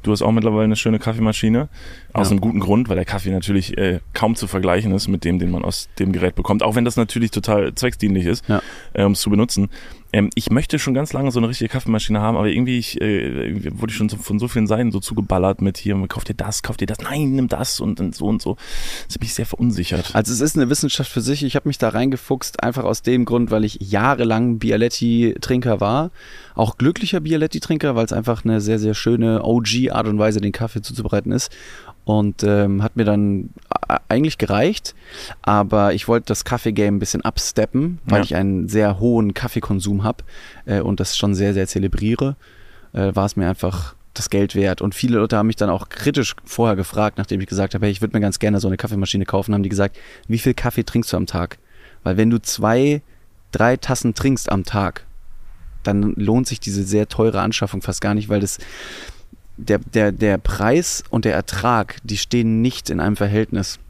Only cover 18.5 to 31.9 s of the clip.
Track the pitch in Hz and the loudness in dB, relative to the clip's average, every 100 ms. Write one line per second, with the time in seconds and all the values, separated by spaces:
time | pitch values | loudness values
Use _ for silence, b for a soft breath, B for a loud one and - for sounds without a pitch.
18.5 | - B B B B B - 113 - - | -6 B B B B B -8 -6 -4 -4
19.5 | - 120 98 87 87 - 110 110 120 151 | 0 0 0 -2 -2 0 -2 0 0 0
20.5 | 160 127 147 147 - 131 - 117 143 143 | 2 2 2 0 -2 -4 -2 -2 -2 0
21.5 | 143 151 135 113 107 131 131 - 135 - | 0 -2 -2 -2 0 0 -2 -4 -4 -4
22.5 | - 123 131 113 110 - 123 113 120 117 | -4 -2 -2 -2 -2 2 2 2 2 2
23.5 | 110 107 - 95 101 123 139 117 110 123 | 2 0 -4 -2 2 2 2 2 2 2
24.5 | 113 113 110 120 - 120 117 117 - - | 0 0 2 2 0 2 4 2 0 -2
25.5 | 123 123 107 101 127 170 B B B B | 0 2 2 2 0 -2 B B B B
26.5 | - 110 - 127 175 214 190 156 160 156 | -2 -2 2 2 2 -2 -2 0 0 0
27.5 | 156 - 156 151 117 113 - 113 113 117 | -4 -2 0 2 0 0 0 -2 0 2
28.5 | 110 104 110 107 107 113 117 113 110 - | 2 2 2 2 0 2 4 4 2 2
29.5 | 120 104 117 127 - 110 104 107 104 101 | 2 2 0 0 0 0 2 2 2 -2
30.5 | - 113 107 101 120 107 104 92 107 - | -2 -4 -6 -8 -8 -2 -2 0 -2 -2
31.5 | B B B B | B B B B